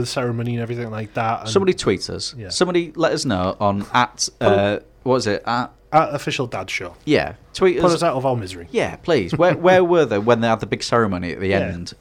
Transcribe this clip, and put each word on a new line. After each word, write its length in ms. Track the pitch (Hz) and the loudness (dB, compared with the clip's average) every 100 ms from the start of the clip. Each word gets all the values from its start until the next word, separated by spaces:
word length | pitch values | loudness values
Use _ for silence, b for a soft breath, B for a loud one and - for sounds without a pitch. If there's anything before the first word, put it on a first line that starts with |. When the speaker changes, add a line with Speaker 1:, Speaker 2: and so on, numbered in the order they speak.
Speaker 1:
the 40 | 123 | 0
ceremony 460 | - 123 117 117 | -2 -2 -2 -4
and 100 | 120 | -4
everything 280 | 113 120 117 | -4 -6 -8
like 240 | 107 110 | -8 -8
that. 260 | - 113 117 | -4 -2 -2
And 80 | 110 | 0
Speaker 2:
Somebody 240 | 196 190 | 2 2
tweet 340 | 185 - 95 - | 0 0 0 -2
us. 240 | 90 - 127 | -8 -10 -10
Speaker 1:
Yeah. 120 | 98 | -8
Speaker 2:
Somebody 420 | - 180 175 170 | -2 0 0 -2
let 180 | 160 165 | -2 0
us 120 | 151 | 0
know 320 | - 95 92 - | -2 0 -2 0
on 260 | 104 101 101 | 0 0 -2
at, 360 | 123 120 - - - | 0 0 -2 -8 0
Speaker 1:
Put 80 | 120 | 2
Speaker 2:
uh, 340 | 101 101 104 - _ | 4 2 -2 -6 _
what 140 | 123 127 | 0 0
is 100 | 107 | 2
it? 160 | 98 | -2
At 280 | - 120 123 - _ | -2 -4 -4 -10 _
Speaker 1:
At 220 | 156 160 | 0 2
Official 320 | 143 - - 120 | -2 -6 -4 -4
Dad 240 | 104 95 | -6 -8
Show. 240 | - 90 - | -8 -10 -12
Speaker 2:
Yeah. 300 | - 135 73 - - | 0 2 0 -6 -16
Tweet 260 | - 185 147 | 0 2 4
Speaker 1:
Put 60 | 175 | 2
Speaker 2:
us. 80 | 160 | 2
Speaker 1:
us 60 | |
out 100 | 170 | 0
of 100 | 131 | 0
our 120 | 135 123 | 0 -2
misery. 320 | 92 95 - | -4 -12 -6
Speaker 2:
Yeah, 240 | 233 135 87 | -4 -4 -4
please. 400 | - 151 87 147 | 0 0 2 2
Where, 200 | 180 165 | 2 4
where 260 | 170 185 | 4 6
were 220 | 180 175 | 6 4
they 140 | 139 104 | 4 2
when 220 | 110 117 | 4 2
they 40 | 117 | 4
had 120 | 113 | 0
the 60 | 104 | -2
big 180 | 113 | -6
ceremony 480 | - 120 110 90 87 | 0 2 2 0 -6
at 80 | - | -4
the 80 | 95 | 0
Speaker 1:
Yeah. 100 | 98 | 0
Speaker 2:
end 360 | 90 87 87 - | 0 -6 -10 -10